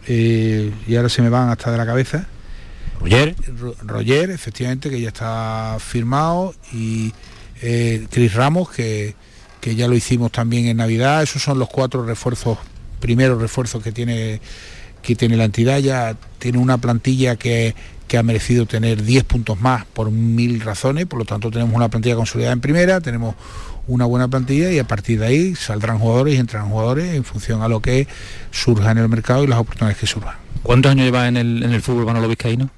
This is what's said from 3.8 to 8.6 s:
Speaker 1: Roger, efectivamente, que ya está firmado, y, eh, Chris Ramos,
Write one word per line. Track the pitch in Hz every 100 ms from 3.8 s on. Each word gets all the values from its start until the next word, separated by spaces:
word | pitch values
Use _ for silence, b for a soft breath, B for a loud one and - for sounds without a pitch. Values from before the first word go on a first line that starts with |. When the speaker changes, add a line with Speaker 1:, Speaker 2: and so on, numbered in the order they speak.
Speaker 1:
Roger, | 104 107 110 139 180
efectivamente, | 180 - - 123 131 147
que | 131
ya | 113
está | 101 113 113 110 110 110 110
firmado, | - 123 117 135 160 170 190 - -
y, | 117 113 113 110 - B B B -
eh, | 117 120 117 113 110
Chris | - 120
Ramos, | 104 135 165